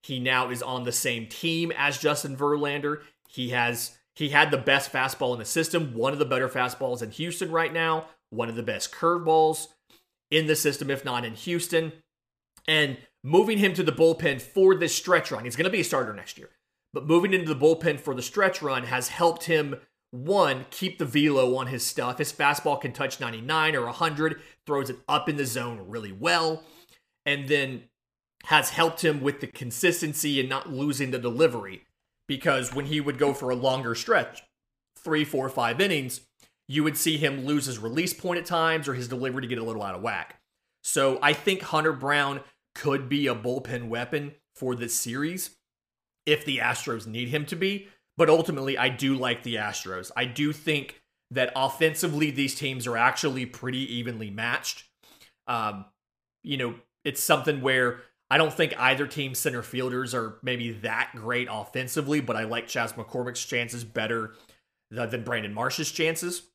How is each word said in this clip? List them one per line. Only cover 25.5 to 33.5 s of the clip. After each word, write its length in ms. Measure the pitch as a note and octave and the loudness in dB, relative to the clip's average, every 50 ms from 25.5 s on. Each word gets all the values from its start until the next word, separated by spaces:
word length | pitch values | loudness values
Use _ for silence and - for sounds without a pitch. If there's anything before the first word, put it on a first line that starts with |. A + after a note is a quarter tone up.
| A2+ C3 A#2+ A#2+ A#2 G#2+ F#2+ | -2 -4 -4 -6 -8 -10 -12
really 240 | F2+ G#2+ A#2 G#2+ G2+ | -10 -10 -10 -10 -10
well, 540 | F#2+ F#2+ A#2 E3+ F3 E3+ E3 D#3+ D#3+ D#3+ - - - - - _ _ _ _ _ _ _ _ | -10 -4 0 2 2 2 2 2 -2 -2 -8 -16 -20 -20 -20 _ _ _ _ _ _ _ _
and 220 | D3 C#3+ C#3+ C#3 | -2 -2 -2 0
then 380 | C3 D3 C#3+ C#3 C3 C3 A#2 - _ _ _ _ _ _ _ _ _ _ _ - | 2 2 2 2 0 -6 -12 -14 _ _ _ _ _ _ _ _ _ _ _ 0
has 240 | - D#3 D3+ C3+ - | 6 6 6 6 4
helped 340 | - - E3 E3 E3 - - | 2 4 4 4 4 2 2
him 160 | D#3+ D3 C#3+ | 2 2 2
with 200 | C3 C#3+ C#3+ - | 0 -2 -2 -2
the 60 | - | -8
consistency 920 | - - - B2+ A#2+ A2+ - - F3 E3+ - E3+ D#3 C#3+ - - D3 C#3+ C3+ | -12 -10 -10 -10 -8 -6 2 2 2 4 4 -2 -4 -4 -2 -2 0 0 0
and 80 | C3 C3 | 0 0
not 200 | C3+ C3+ - E3+ | -2 -4 -4 -6
losing 440 | C#3+ B2+ C#3+ D3 C#3 B2 C#3 B2+ B2+ | -6 -2 -2 0 0 0 -2 -2 -2
the 60 | B2+ | -2
delivery. 640 | A#2 B2 A#2 B2 D#3+ D#3+ B2+ A#2 G2+ G2 F#2+ F2 _ _ _ _ _ _ _ _ _ | -2 -2 4 6 4 4 4 0 -6 -8 -12 -14 _ _ _ _ _ _ _ _ _
Because 480 | - C#3+ C3+ - E3+ C#3 C3 B2+ A#2+ B2+ | -8 -8 0 2 2 2 2 0 -2 -4
when 120 | C#3 C#3 | -4 -4
he 140 | C#3 D3+ D3+ | -2 -2 0
would 180 | C#3+ C#3+ C3+ B2 | 0 -2 0 2
go 140 | D3 C#3+ C3+ | 2 2 2
for 180 | C3+ C#3 B2+ | 0 -2 -2